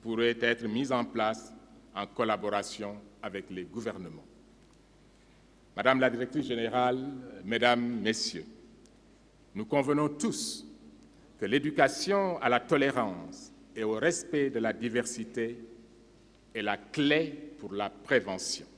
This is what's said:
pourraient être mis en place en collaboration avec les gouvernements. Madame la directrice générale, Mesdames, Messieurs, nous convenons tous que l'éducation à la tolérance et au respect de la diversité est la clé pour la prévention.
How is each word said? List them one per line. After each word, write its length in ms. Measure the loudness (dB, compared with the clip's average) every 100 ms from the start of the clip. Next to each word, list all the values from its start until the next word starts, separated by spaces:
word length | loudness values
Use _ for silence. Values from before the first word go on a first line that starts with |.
pourraient 360 | -2 2 2 4
être 260 | 2 2 -2
mis 240 | -2 0
en 140 | 0 -2
place 480 | 0 0 0 -10 -20 -20 -20 -12 -8
en 100 | -8
collaboration 880 | -2 0 2 2 0 -2 -8 -8 -10 -18 -14
avec 280 | -10 -10 -8
les 140 | -10
gouvernements. 640 | -8 -8 -8 -8 -12 -16 -20 -20 -20 -20 -20 -20 _ _ -20 _ _ -20 -20 _ _ 2
Madame 240 | 4 6
la 100 | 4
directrice 380 | 2 -2 -2 -2
générale, 580 | -2 0 2 2 0 -4 -10 -14 -14
Mesdames, 560 | -4 4 6 6 2 0
Messieurs, 440 | 0 0 -2 -6 -12 -18 -20 -20 -20 -20 -20 -20 _ _ -14
nous 120 | -10 0
convenons 440 | 2 4 2 2
tous 560 | 0 -4 -2 -6 -8 -14 -20 -20 -20 -20 -20 -20 -8
que 60 | 0
l'éducation 960 | 0 0 4 4 4 0 2 2 0
à 80 | 2
la 100 | 2
tolérance 920 | 4 2 4 2 -2 -4 -10 -14 -18 -20 -14 -4
et 80 |
au 100 | -2
respect 560 | 2 0 0 -2 0 0
de 100 | 2
la 140 | 0
diversité 840 | 0 0 0 -2 -6 -6 -4 -4 -6 -16 -20 -20 -20 -20 -20 -20 -20 -12
est 80 | -4
la 160 | -2 -2
clé 760 | -4 2 4 4 2 -4 -14 -14
pour 140 | -8
la 160 | -4 -4
prévention. 760 | -6 2 2 2 -6 -4 -8 -10